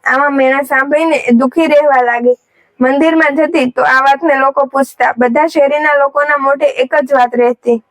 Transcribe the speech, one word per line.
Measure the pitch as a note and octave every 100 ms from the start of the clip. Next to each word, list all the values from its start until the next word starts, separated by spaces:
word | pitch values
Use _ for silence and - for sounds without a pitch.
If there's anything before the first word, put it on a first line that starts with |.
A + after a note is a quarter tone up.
આમાં | - C4 C#4+
મેણા | C#4 C4 C4+
સાંભળીને | C#4 C4+ C#4+ D4+ E4 C#4+
એ | -
દુઃખી | A#3 C4 E4 D#4+
રહેવા | D4 D4 C4
લાગી. | A#3+ A#3+ A#3+ B3 _ _ _ -
મંદિરમાં | B3+ C#4+ D#4+ D#4+ D4+ C#4
જતી | D4+ E4+ B3+
તો | B3+
આ | - C4
વાતને | C4+ C#4 E4
લોકો | C4+ C#4 C#4+ C4+
પૂછતા. | C4+ C4+ - B3 A#3
બધા | B3 C4 D#4+
શેરીના | D#4+ C#4 D4 D4+
લોકોના | C#4+ C#4+ C#4+ D4 C#4+
મોઢે | C#4 C#4 D4
એક | B3 C4
જ | D#4 C#4
વાત | C4+ A#3+ A#3+
રહેતી | A#3+ B3 A#3+ A#3 _